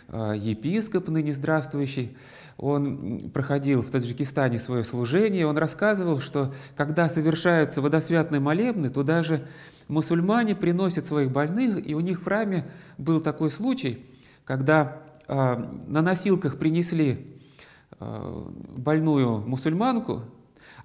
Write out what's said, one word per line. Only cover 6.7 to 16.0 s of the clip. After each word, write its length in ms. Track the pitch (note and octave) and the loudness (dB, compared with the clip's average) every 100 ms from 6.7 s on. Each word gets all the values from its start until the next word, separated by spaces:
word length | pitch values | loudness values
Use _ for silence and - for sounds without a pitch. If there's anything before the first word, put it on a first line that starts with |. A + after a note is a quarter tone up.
| - | -4
когда 320 | D3 D#3 E3 | -2 2 2
совершаются 720 | E3 D#3 E3 F3 E3+ C#3+ C#3+ | 2 2 2 4 4 2 2
водосвятные 580 | C#3+ D#3+ D#3 E3 D#3+ C#3+ | 2 2 2 2 2 0
молебны, 500 | C#3+ E3+ B3 A3 C3 | 2 2 0 0 -2
туда 340 | C#3 C#3 E3 | 0 2 2
же 240 | D#3 D3+ - - - - - | 2 -2 -4 -18 -20 -20 -4
мусульмане 680 | D#3 D3+ E3+ F3+ A#3 A3 G3 | -2 2 2 4 2 2 2
приносят 500 | E3+ F3 F#3+ E3+ C#3 | 2 2 2 0 -2
своих 260 | D3+ C3+ | 0 2
больных, 540 | C3+ D3+ G#3 B3+ F#3+ - | 2 0 2 0 0 -2
и 80 | D3+ | -2
у 40 | |
них 200 | F3 E3+ | -2 -2
в 20 | |
храме 420 | F#3+ G#3 A3 F3+ C3 - - - | -2 0 0 -2 -4 -12 -20 -6
был 220 | C#3+ D#3+ | 0 2
такой 300 | D#3 D3 D#3 | 0 0 -2
случай, 560 | D3+ B3 B3+ C#3 A2 - - - - - | 0 -2 0 -2 -6 -12 -20 -20 -18 -6
когда, 560 | C3+ C3+ D#3 C3+ - - - - | 0 4 4 4 -4 -18 -20 -4
э, 380 | C3+ C3 A#2+ - - - | 2 2 0 -4 -10 -2
на 140 | D3+ | 0